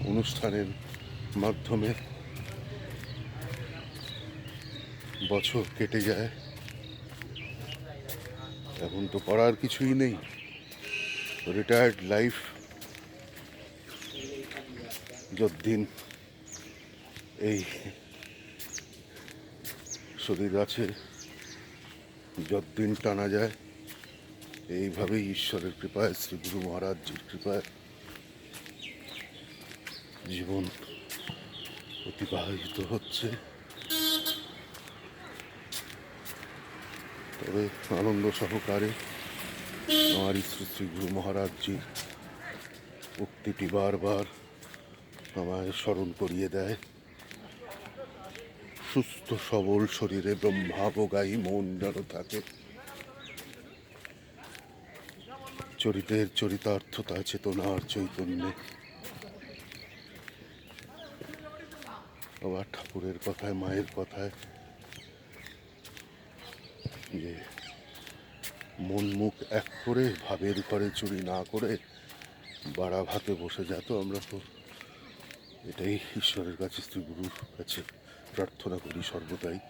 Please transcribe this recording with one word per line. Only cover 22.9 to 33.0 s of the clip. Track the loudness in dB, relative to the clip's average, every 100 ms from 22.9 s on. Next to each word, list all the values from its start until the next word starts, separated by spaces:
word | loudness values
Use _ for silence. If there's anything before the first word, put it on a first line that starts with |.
| 6
টানা | 4 4 6
যায়, | 6 4 2 -12 -16 -14 -14 -14 -16 -16 -14 -14 -14 -4
এইভাবেই | 2 2 4 4 4 4
ঈশ্বরের | 2 2 2 0 -2
কৃপায়, | -2 4 4
শ্রী | 4 -2 -4
গুরু | -2 0
মহারাজজির | 0 0 2 0 -2 -8 -8
কৃপায় | -4 2 2 0 -10 -16 -16 -14 -14 -14 -16 -14 -12 -12 -10 -10 -10 -12 -10 -10 -12 -14 -14 -12 -12 -10 -10 -12 -12 -6
জীবন | -4 2 2 2 -2 -10 -12 -8 -8 -6 -8 -8 -10 -8 -10 -10 -8 -6
অতিবাহিত | -4 -2 0 0 -2 -2 -2
হচ্ছে। | 0 0